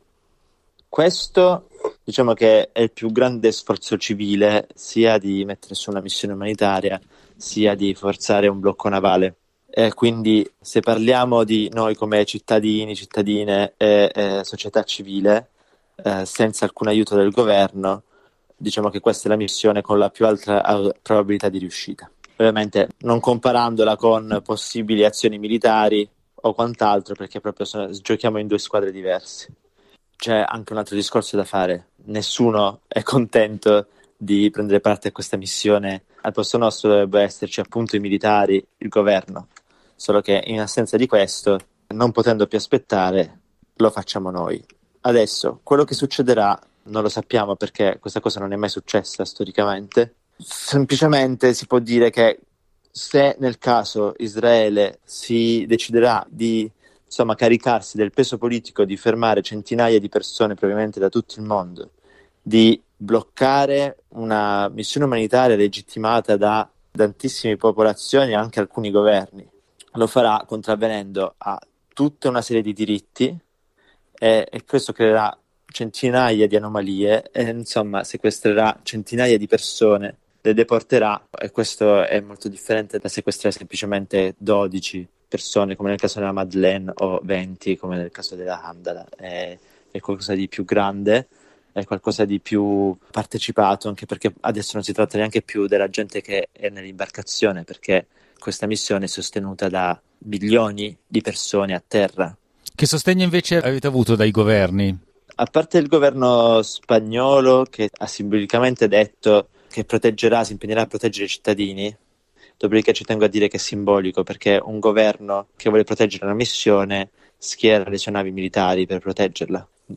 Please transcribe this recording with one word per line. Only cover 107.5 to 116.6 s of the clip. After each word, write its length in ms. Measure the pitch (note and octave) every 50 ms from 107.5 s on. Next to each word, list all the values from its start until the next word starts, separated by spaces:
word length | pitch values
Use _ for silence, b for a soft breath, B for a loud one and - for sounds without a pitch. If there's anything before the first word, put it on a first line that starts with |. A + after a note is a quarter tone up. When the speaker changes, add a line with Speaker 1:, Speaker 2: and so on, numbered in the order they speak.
| C3 C3 C3 -
Speaker 1:
che 200 | - - G#2+ G2+
ha 160 | - - G#2
simbolicamente 800 | - - - G2+ G2+ G#2 G#2+ G2+ G2+ - A#2 B2 B2+ B2 - A#2
detto 640 | G2+ G2 G#2+ G#2 - - _ - A2+ G#2 G#2 - - b b b
che 160 | b - A2+ G#2
proteggerà, 600 | - A#2 G#2+ - A#2 G#2+ - A#2 A2+ A2+ A#2 A2
si 100 | - G#2
impegnerà 280 | F#2 - G#2 A2 A2+
a 60 | A2+
proteggere 380 | - - G#2 - A2 G2 G2+ G2+
i 40 | -
cittadini, 640 | - - - G#2+ G#2 G2 G2+ G2 G2 G2 G2+ G#2+ A2 _ _ _ _ _ _ _ b b b b b
dopodiché 340 | _ - G2+ G#2+ A2 G#2 A#2
ci 120 | G#2 - -
tengo 220 | - A2+ G#2+ G#2+
a 20 |
dire 200 | G2+ G#2 G#2+ G#2
che 100 | G2+ -
è 20 | G2
simbolico, 640 | - - G#2+ G2+ G2+ G2+ G2+ G2 F#2 F#2 - F#2+ F2+
perché 360 | - G2+ - - G#2 G2+ G2 -
un 160 | G#2 A2 G#2+
governo 680 | G#2 G#2+ G#2 A2 G#2+ G#2 G2+ - G#2 G2+ G2+ G2 G2+ - _
che 140 | - - A2
vuole 140 | G#2 A2 G#2
proteggere 420 | - G#2+ - A2+ G2+ - - G2
una 80 | G2+ G2+
missione 760 | A2+ A#2+ - - -